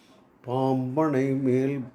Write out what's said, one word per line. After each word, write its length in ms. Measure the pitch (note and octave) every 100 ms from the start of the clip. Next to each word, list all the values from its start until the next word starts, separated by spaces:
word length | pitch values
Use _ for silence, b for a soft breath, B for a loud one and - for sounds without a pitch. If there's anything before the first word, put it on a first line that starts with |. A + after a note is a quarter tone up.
| b b b _ A#2+
"பாம்பனை 960 | B2+ C3 C3 B2+ C#3 D#3 C3 C3+ C3+
மேல் 380 | C3+ B2+ C3+ C#3 A#2+